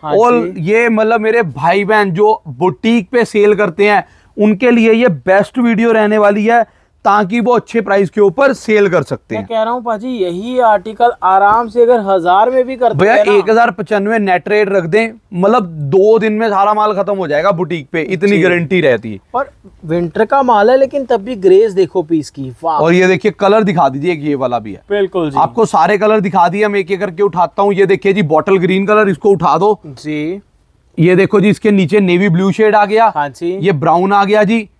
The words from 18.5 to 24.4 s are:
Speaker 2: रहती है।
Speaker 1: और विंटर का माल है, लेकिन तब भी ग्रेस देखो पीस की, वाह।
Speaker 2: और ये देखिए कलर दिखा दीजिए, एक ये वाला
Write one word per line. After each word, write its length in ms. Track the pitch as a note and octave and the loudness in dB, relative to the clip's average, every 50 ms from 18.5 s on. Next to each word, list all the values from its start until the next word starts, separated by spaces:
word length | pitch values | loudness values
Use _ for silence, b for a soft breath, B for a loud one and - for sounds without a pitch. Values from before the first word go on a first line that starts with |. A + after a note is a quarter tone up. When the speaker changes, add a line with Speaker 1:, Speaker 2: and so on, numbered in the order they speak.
| F3 F3 E3+ C#3+ F#3+ F3+ | 0 0 -2 -2 -2 0
Speaker 2:
रहती 320 | D#3+ C#3 B2 A2 A2+ A2+ G#2+ | 2 2 0 0 -2 -8 -12
है। 60 | G2 _ _ - | -12 _ _ -6
Speaker 1:
और 160 | A#3+ C#4 C#4 _ _ _ G3+ _ _ - | -6 -6 -6 _ _ _ -20 _ _ -10
विंटर 400 | D#3 D#3+ F3 F3 E3 - G3+ A3 | -6 -4 -4 -4 -6 -2 -4 -2
का 160 | G#3 C#4 C#4 C#4 | 0 0 0 2
माल 280 | B3 A#3 G#3 G3+ A3+ | 2 2 2 4 4
है, 60 | B3+ C4 | 4 2
लेकिन 280 | C4+ B3+ D4+ C#4+ C4+ | 2 0 -2 -6 -2
तब 160 | A3+ B3+ A3 | -2 -2 -2
भी 140 | G3 A3 C4 G3+ | -2 -6 -10 -2
ग्रेस 360 | F#3 F#3+ F#3 F#3+ A3+ A3+ F#3 | 2 4 4 4 4 2 0
देखो 280 | F#3 F#3 E3 - F#3+ E3 | -2 -2 -2 -2 -6 -4
पीस 260 | D3+ E3 D#3+ C#3+ - | -2 -4 -4 -4 -6
की, 220 | _ C#3+ C3+ C3 A#2+ _ - | _ -14 -14 -14 -14 _ -6
वाह। 140 | E3 D#3 D3 | -4 -2 0
Speaker 2:
और 160 | D3+ E3 F3 | 2 2 2
ये 140 | F3+ F#3 F#3 | 2 2 2
देखिए 240 | F#3 - - G#3+ F3 - | 0 0 0 -4 -2 0
कलर 240 | G3+ G3+ G#3 A3 G#3+ | 0 2 2 2 2
दिखा 260 | F#3 F#3 E3+ D#3+ C3+ | 0 0 0 0 0
दीजिए, 220 | C3 C#3+ C#3+ F3 F3 | 0 -2 -4 -4 -4
एक 100 | D#3 C#3+ | -4 -4
ये 120 | D3+ C#3+ | -6 -4
वाला 240 | C3 | -2